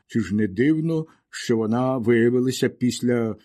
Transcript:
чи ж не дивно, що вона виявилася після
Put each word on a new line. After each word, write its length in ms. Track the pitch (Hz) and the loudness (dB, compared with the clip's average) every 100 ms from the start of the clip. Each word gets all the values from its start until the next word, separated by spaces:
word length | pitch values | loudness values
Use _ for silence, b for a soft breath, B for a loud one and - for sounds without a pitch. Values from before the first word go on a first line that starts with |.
| _ | _
чи 140 | 117 | -4
ж 140 | 90 | -2
не 140 | 104 107 | -2 -2
дивно, 580 | 92 139 156 160 160 160 b b | 0 0 0 -2 -4 -6 b b
що 260 | - - 113 | -8 -2 0
вона 420 | 110 117 131 131 | 0 0 0 0
виявилася 720 | 113 120 120 127 127 127 127 | 2 4 4 2 0 0 -2
після 680 | 120 123 117 123 120 113 95 | 0 -2 0 0 0 -2 -6